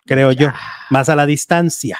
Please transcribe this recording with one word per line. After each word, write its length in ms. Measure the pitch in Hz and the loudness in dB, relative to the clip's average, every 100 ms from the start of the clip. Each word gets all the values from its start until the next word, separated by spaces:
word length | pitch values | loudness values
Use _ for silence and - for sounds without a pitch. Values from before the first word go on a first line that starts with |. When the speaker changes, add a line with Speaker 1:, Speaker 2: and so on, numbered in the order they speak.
| - | -4
Speaker 1:
creo 260 | 135 135 | 2 2
yo, 160 | 131 147 | 4 0
Speaker 2:
Ya. 80 | - - - - | -2 -14 -18 -2
Speaker 1:
más 180 | 135 135 | 0 2
a 60 | 147 | 2
la 120 | 147 | 0
distancia. 720 | 147 - 170 170 - - | -2 0 0 0 -4 -8